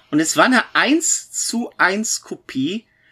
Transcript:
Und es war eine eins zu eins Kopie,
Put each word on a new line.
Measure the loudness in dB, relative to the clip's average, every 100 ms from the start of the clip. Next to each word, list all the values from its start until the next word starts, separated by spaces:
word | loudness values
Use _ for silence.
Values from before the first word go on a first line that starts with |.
| _
Und | -2
es | 0 2
war |
eine | 4 2 2
eins | 0 2 2 2 -2 -6
zu | -8 -4 -4 -4 0
eins | 0 0 -2 -6
Kopie, | -8 -14 -8 -4 -2 -4 -10 _ _